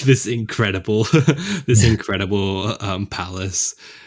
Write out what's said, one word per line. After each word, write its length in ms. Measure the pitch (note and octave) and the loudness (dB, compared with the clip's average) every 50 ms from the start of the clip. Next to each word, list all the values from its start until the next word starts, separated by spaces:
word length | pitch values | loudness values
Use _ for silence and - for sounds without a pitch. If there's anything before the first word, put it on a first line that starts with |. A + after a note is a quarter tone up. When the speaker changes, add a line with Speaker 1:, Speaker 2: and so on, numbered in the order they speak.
| - | 4
Speaker 1:
this 200 | C3+ C3+ - - | 4 4 4 2
incredible, 800 | G#2 A#2+ A#2 A2+ - - - A2+ G2+ F#2+ F#2 - - G#2+ G#2+ A2 | -2 -2 -4 -4 -4 -2 0 0 0 0 -2 -2 0 0 0 2
<laughs> 600 | - - D#3 C3+ E3 D3+ D3 F3+ G3 G3+ F3 - | 2 2 2 4 2 0 0 -2 -6 -6 -4 0
this 180 | - B2 G#2+ G#2+ | 2 4 6 6
Speaker 2:
Yeah. 60 | A2+ | 4
Speaker 1:
incredible, 840 | A2 G2+ - - G2 F#2 G2 F#2 G#2 G2+ G2 G2 F#2+ F#2+ F#2+ G#2+ A2 - | 4 2 0 -4 -4 -4 -2 -2 0 0 0 0 -2 -2 -4 -4 -6 -6
um, 260 | G#2+ G2+ F#2 F#2+ G2+ | -6 -6 -4 -4 -6
palace, 680 | G2 - - F2+ F2+ F#2 F#2 F#2+ F#2+ F2+ - - - - - - - - - - | -6 -6 -8 -8 -8 -8 -8 -6 -4 -4 -4 -4 -4 -6 -10 -20 -20 -20 -20 -20